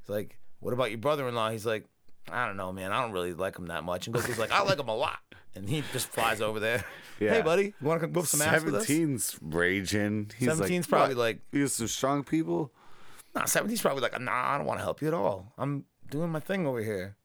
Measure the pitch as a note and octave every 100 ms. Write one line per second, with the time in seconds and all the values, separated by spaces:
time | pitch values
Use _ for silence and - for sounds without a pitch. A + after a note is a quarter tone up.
0 | - G#2 F#2+ - - - - B2 B2 A2
1 | B2 D3+ B2+ A#2+ A2 A2+ A2 A2 - _
2 | - - - F#2+ A#2+ G2 F#2 F#2 F#2+ A2
3 | A#2+ F#2+ F2+ E2+ F#2+ - F2 E2+ E2 F2+
4 | A#2+ A#2 A2+ A2+ A2 D#3 G3 F#3+ B2 A2
5 | D3+ - _ - - - G2 D3+ G#2 B2+
6 | - - A2+ A2 A2 A2 G#2+ A#2 G2 -
7 | - - G#2 A3+ D#3 F3 G3+ - C#3 E3
8 | D#3 D#3+ D#3+ D3 D3+ D#3+ D#3 G2+ A2 D3+
9 | D#3+ B2 - - D#2 D#2+ F2 G2 F#2 G#2
10 | G#2 G#2+ G#2 A2 B2 D#3+ F#3+ F3+ - E3+
11 | - B2 A#2 G#2+ - C#3+ C#3 - A2 -
12 | C3+ C#3+ C3+ D#3 E3 E3+ D3 _ - -
13 | - - - - - E3+ G3+ A#3 F3 C#3
14 | A#2 - B2 A#2+ C3 C#3 - F#2+ F#2+ -
15 | D3+ E3+ G3 F#2+ F#2+ - C3+ C#3+ - _
16 | - C#3+ E3+ D#3+ - F#3+ D#3 B2 A2 G2+
17 | F#2+ G#2